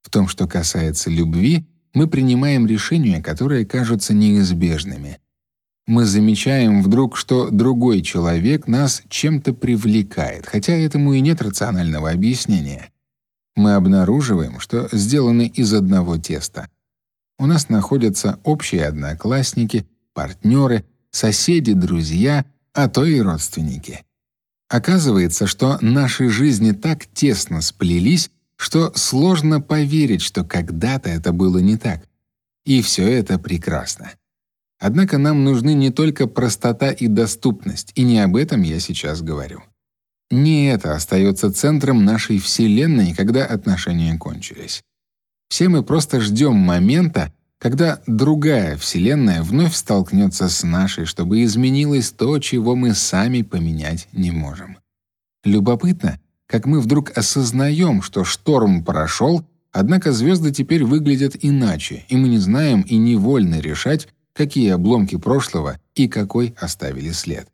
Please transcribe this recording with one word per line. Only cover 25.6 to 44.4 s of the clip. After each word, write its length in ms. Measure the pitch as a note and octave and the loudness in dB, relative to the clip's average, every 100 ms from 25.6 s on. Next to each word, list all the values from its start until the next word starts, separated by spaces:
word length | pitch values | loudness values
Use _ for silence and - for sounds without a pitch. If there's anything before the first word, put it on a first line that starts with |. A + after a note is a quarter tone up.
| C3 C#3 | 0 2
наши 480 | A2+ C3 C3 - B2+ | 2 2 0 0 0
жизни 420 | G#2+ D3 A2 A2 | 2 2 4 2
так 340 | G2+ D#3+ D3+ - | 0 -2 -4 -8
тесно 540 | - C#3+ G#2 - E2 | 0 0 0 -4 -4
сплелись, 680 | - - F2+ F2 G2+ F3 - _ _ _ | -6 -2 0 2 2 2 -2 _ _ _
что 360 | - D#3+ D#3+ | -2 0 0
сложно 680 | - - B2+ F3 F3+ D#3 D3+ | -2 -2 2 2 2 2 0
поверить, 640 | D3 D3+ C#3+ D#3 C#3 F#2 | 0 -2 0 2 2 0
что 220 | - - | -2 -6
когда-то 680 | E2 F2+ E2+ E2 A2 C3+ F#2+ | -4 -4 -4 -4 -2 -2 -4
это 220 | E2 E2+ | -4 -2
было 260 | F2 F#2 F#2 | 0 2 4
не 180 | F#2+ A2 | 2 2
так. 320 | A#2+ D#2+ - _ _ _ _ _ | -2 -6 -12 _ _ _ _ _
И 160 | - C3 | 0 0
все 240 | G2+ - F#2+ | 0 0 0
это 320 | B2+ G2 F#2 | 0 0 -4
прекрасно. 760 | - F2 E2 D#2+ - - - - _ _ _ _ _ _ | -4 -6 -4 -6 -6 -12 -16 -20 _ _ _ _ _ _
Однако 400 | - C3+ F#3+ C#3+ | -2 2 2 2
нам 260 | D3 D3 | 2 4
нужны 300 | C#3 B2+ C3+ | 2 2 2
не 160 | D3 C3+ | 4 2
только 360 | B2 D#3 C#3+ B2 | 2 0 0 -2
простота 640 | - A#2+ - A#2+ A#2 C#3 | 0 -2 0 -2 0 -2
и 160 | G2 A#2+ | 0 0
доступность, 840 | G#2 A2 - C3 G2+ F#2+ G2 - | 2 0 0 -2 -2 -8 -10 -8
и 80 | - | 0
не 180 | B2 A2+ | 2 4
об 160 | G2 G#2 | 4 2
этом 260 | D#3+ B2 | 0 0
я 180 | E2+ D#2+ | 0 -2
сейчас 420 | - D#2+ D2 D#2 | -6 -8 -6 -8
говорю. 400 | D#2+ D2+ C2+ B1 _ _ _ _ _ _ _ | -6 -8 -8 -14 _ _ _ _ _ _ _
Не 360 | B2 D3+ D#3 C#3 | 2 2 4 2
это 280 | A2+ - | 0 -2
остается 580 | D2+ - F#2+ G2 F#2+ G#2 | -6 -2 2 2 2 -2
центром 520 | F#2+ C#3+ D3+ C3+ B2 | 0 0 0 2 2
нашей 340 | G2+ A2 - G#2 | 2 2 -2 -2
вселенной, 760 | - - A2+ G#2+ D#3+ C3+ F2+ | -2 0 2 2 2 2 0
когда 300 | E2+ G2 B2 | 0 0 0
отношения 720 | C3+ G#2+ G#2+ F2+ - E2+ E2 D#2+ | -2 -4 -2 -2 -2 -2 -2 -4
кончились. 640 | D#2 D#2 | -8 -12